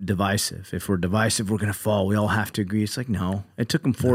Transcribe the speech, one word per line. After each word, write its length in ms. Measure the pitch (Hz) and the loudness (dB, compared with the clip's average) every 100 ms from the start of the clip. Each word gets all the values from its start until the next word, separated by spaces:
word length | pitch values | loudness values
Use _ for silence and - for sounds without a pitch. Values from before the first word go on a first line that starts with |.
divisive. 680 | 95 95 98 104 - 90 95 | -2 0 2 2 -2 -6 -8
If 160 | 90 - | -6 -2
we're 80 | 95 | 0
divisive, 540 | 90 104 110 - 101 | 2 2 2 0 0
we're 80 | 107 | -2
gonna 140 | 104 | -2
fall. 340 | 101 107 104 95 | -2 0 0 2
We 80 | 104 | 2
all 140 | 104 | 2
have 220 | 107 101 | 0 0
to 80 | - | -2
agree. 180 | 95 107 | -2 0
It's 160 | 104 - | -2 -2
like, 100 | 127 | -2
no. 360 | 98 92 98 - - | -2 0 -2 -6 -4
It 140 | 120 | -2
took 160 | 160 - | 0 0
'em 80 | |
four 200 | 113 127 | 2 4